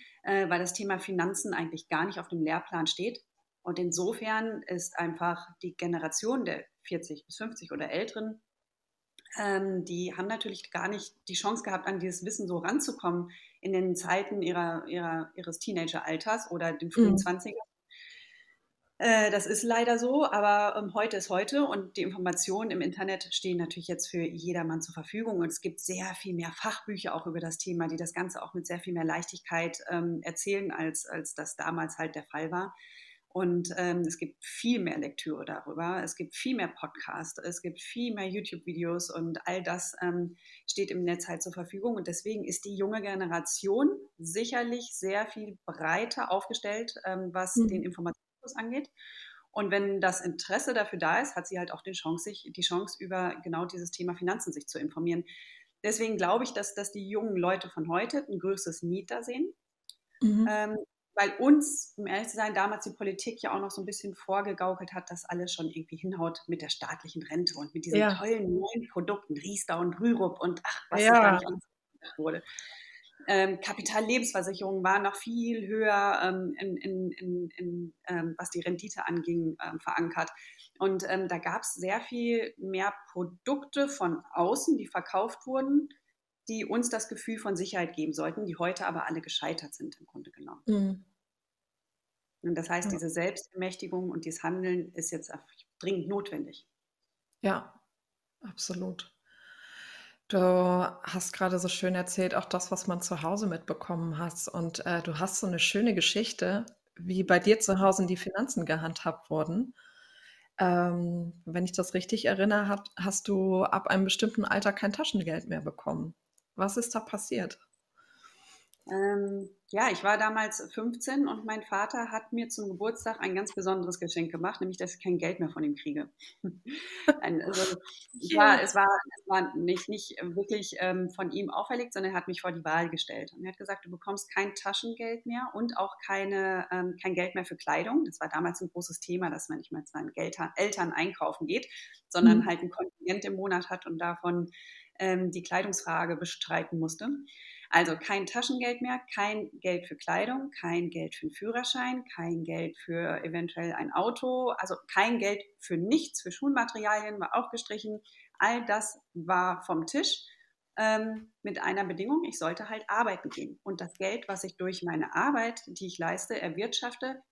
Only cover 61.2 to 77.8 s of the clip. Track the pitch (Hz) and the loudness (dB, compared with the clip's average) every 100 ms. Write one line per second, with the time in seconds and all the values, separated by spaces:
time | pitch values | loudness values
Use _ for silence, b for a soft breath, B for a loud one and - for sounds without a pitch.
61.2 | 202 - 262 302 294 - - - 196 190 | 2 6 8 8 8 -2 -6 -6 -2 -2
62.2 | 220 220 214 202 202 214 208 - 202 190 | -2 -2 0 4 2 0 -6 -4 -4 -2
63.2 | - 233 - 196 196 196 190 202 202 185 | -6 -4 -2 -2 -2 -6 -6 -6 -8 -8
64.2 | - 196 202 180 185 185 180 185 - 175 | 0 0 0 0 0 -2 -6 -10 -10 -12
65.2 | - 175 180 - 160 160 160 160 185 190 | -6 -4 -4 -4 -4 -6 -10 -8 -6 -2
66.2 | 165 - - 156 147 - - 165 160 170 | -2 -4 -6 -6 -4 -6 -6 -8 -10 -10
67.2 | 147 160 175 143 147 165 170 202 214 185 | -4 -2 -2 -4 -8 -8 2 4 6 4
68.2 | 208 226 185 180 196 233 233 185 170 202 | 2 2 2 2 0 -2 -4 -4 -2 -2
69.2 | - 147 170 202 - 170 175 170 233 - | -4 -6 -4 -4 -2 0 0 2 4 4
70.2 | 185 180 180 175 - - - 202 220 233 | 2 2 -2 0 -4 -6 -2 6 10 12
71.2 | 208 180 - 185 - _ _ _ - - | 12 10 4 -4 -10 _ _ _ -12 -4
72.2 | 156 160 B B B B B B B - | -2 -2 B B B B B B B -8
73.2 | - 196 190 185 - 202 - 214 220 240 | 2 4 6 2 -2 -4 0 0 4 4
74.2 | - 196 180 190 190 190 185 196 196 - | 2 0 -2 -2 -2 2 4 4 2 -2
75.2 | 226 233 233 226 196 220 214 202 202 - | -4 -2 0 0 -2 2 4 6 4 4
76.2 | 185 190 180 - 196 180 196 185 185 - | 2 2 -2 -2 -4 -4 -2 -2 -2 -2
77.2 | 185 180 170 - 180 175 | -2 -2 -4 -6 -6 -4